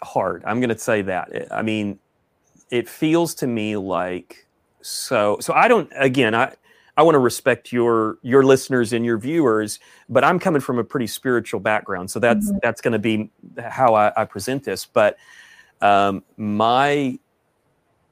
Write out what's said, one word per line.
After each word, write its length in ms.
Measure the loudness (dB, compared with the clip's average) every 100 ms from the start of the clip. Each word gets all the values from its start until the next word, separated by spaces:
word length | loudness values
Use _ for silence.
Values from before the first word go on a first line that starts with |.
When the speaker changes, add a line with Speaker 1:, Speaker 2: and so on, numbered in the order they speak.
Speaker 1:
hard. 420 | -8 -4 -2 -4 -4
I'm 140 | -2
gonna 180 | -2 -2
say 260 | -2 -2
that. 440 | -2 -6 -6 -10 -8
I 100 | -6
mean, 380 | -4 -4 -4 -8 _ _ _ _ _ _ -6
it 180 | -4 -4
feels 460 | -4 0 2 0 -4
to 120 | -4
me 300 | -4 -4 -4
like, 720 | -4 -4 -4 -6 -12 -20 _ _ _ _
so, 560 | -14 -12 -4 0 0 -2
so 140 | -2
I 140 | 2 4
don't, 240 | 4 0 -2
again, 380 | 0 2 2
I, 220 | 2 0 -4 _ _ _ 2
I 60 |
wanna 160 | 4 4
respect 520 | 2 0 -2 -2 -2
your, 460 | -2 2 2 0 -4
your 200 | 2 4
listeners 500 | 6 4 4 -2 0
and 120 | 0 0
your 140 | -2
viewers, 600 | -2 0 2 0 -2 -8 _ _ -2
but 140 | 2
I'm 160 | 4 2
coming 200 | 0 -2
from 200 | -2 -4
a 40 |
pretty 220 | -4 -4 -6
spiritual 540 | -6 -2 -2 -2 -4
background. 500 | -2 -2 -4 -8 -8
So 100 | 0
that's, 300 | 2 2 0
Speaker 2:
Mm-hmm. 80 | -2
Speaker 1:
that's 180 | -2 -2
gonna 160 | -2 0
be 320 | 0 -2 -4 _ -20 -14
how 320 | -10 0 4
I, 180 | 4 4 0
I 80 | -4
present 380 | -6 -6 -6
this. 240 | -6 -8 -2
But 300 | 2 2 0 _ -20 -20 -20 _ -2
um, 420 | 2 4 2 -2 -8 -10
my, 800 | -4 0 2 2 2 0 -2 -6 _ _ _ _ _ _ _ _ _